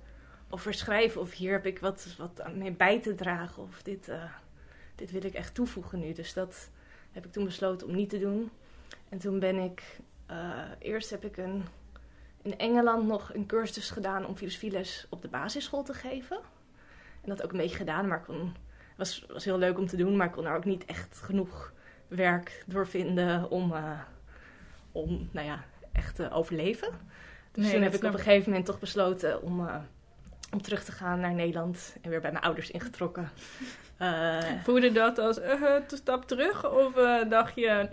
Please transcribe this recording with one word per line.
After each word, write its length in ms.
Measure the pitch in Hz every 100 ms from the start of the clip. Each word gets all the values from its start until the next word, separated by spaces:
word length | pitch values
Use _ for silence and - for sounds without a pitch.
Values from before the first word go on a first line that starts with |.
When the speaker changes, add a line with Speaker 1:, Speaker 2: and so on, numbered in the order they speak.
| - - - - -
Speaker 1:
over 240 | 185 208
schrijven. 460 | 196 - 208 226 196
Of 120 | 180
hier 200 | - 185
heb 140 | 196 190
ik 120 | 190
wat, 360 | 190 190 180 175
wat 220 | 170 -
aan 180 | - 190
mee 140 | 190
bij 280 | 175 190 226
te 140 | 220
dragen. 480 | 180 180 175 175 -
Of 200 | 185 -
dit, 260 | - 196 -
eh, 140 | 165 165 - - - - - -
dit 160 | - 175
wil 140 | 185
ik 100 | 190
echt 200 | 190 175
toevoegen 440 | - 240 196 175 180
nu. 140 | 160
Dus 200 | 165 165
dat 360 | - 185 - - - - - -
heb 140 | 185 175
ik 60 |
toen 120 | 208
besloten 420 | 190 180 190 185 190
om 80 |
niet 160 | 180 202
te 80 | 208
doen. 320 | 196 208 226 - - - - - -
En 100 | 190
toen 200 | 196 190
ben 180 | 185 190
ik, 240 | 185 180 - - - - -
eh, 100 | 165 175 123 - -
eerst 320 | - 220 214
heb 140 | 202
ik 120 | 208 202
een, 280 | 185 196 175 - - - - - - -
in 160 | 208 -
Engeland 480 | 226 240 240 226 220
nog 280 | 208 -
een 120 | 214 202
cursus 440 | 226 220 - -
gedaan 360 | - 190 190 190
om 100 | 190
filosofieles 720 | 185 - 220 190 190 - -
op 120 | 175
de 60 | -
basisschool 540 | 127 170 285 - 285
te 120 | 277
geven. 420 | 262 254 262 247 392 - - - - - - - -
En 60 | -
dat 140 | 196
ook 80 | -
een 60 | 180
beetje 180 | 170 -
gedaan, 300 | 180 160 196
maar 100 | 165
ik 60 |
kon, 300 | - 165 175 175 - - - -
was, 280 | 180 - -
was 120 | -
heel 140 | 202 185
leuk 200 | 180 185
om 80 | 185
te 100 | 180
doen, 200 | 180 202
maar 100 | 175
ik 60 |
kon 140 | 175 160
er 100 | 165
ook 80 |
niet 200 | 180 185
echt 360 | - 165 - -
genoeg 480 | - 196 185 - - - - - -
werk 560 | 180 180 175 175 - -
door 200 | 190 185
vinden 640 | 185 180 180 175 170 175
om, 220 | 180 175
eh, 280 | 160 156 151 - - - - - - - - -
om, 360 | 165 160 180 175
nou 140 | 170 147
ja, 180 | 143 - - -
echt 240 | - - -
te 140 | 156
overleven. 580 | 165 165 165 175 - - - - - - - -
Dus 100 | -
Speaker 2:
Nee, 80 | 208
Speaker 1:
toen 100 | 196
Speaker 2:
dat 0 |
Speaker 1:
heb 100 | 196
ik 60 | 196
Speaker 2:
snap 120 | 214
Speaker 1:
op 20 | 196
een 20 |
Speaker 2:
ik. 20 | 214
Speaker 1:
gegeven 180 | 202 196
moment 160 | 190 185
toch 120 | 196
besloten 640 | 185 202 185 185 156 110
om, 240 | 175 175 170
eh, 80 | - 151 - - - - - -
om 100 | 202
terug 220 | - 208
te 80 | -
gaan 280 | - 180 180
naar 140 | 180
Nederland 600 | 175 170 165 170 175 - -
en 80 | 170
weer 100 | 160
bij 120 | 147
mijn 120 | 160
ouders 260 | 170 156 -
ingetrokken. 600 | 175 - - 170 180 165
Speaker 2:
<laughs> 60 | - - - 254 - - -
Speaker 1:
Eh, 400 | 180 165 165 165 165 185
Speaker 2:
Voelde 300 | 214 247 247
dat 260 | 220 226 233
als, 200 | 220 226
eh, 200 | 254 277
een 360 | 285 285 285 277
stap 280 | - 254 -
terug? 420 | 254 330 403 -
Of, 240 | 262 269 254
eh, 320 | 247 240 226
dacht 240 | 226 226
je, 340 | - 233 208 202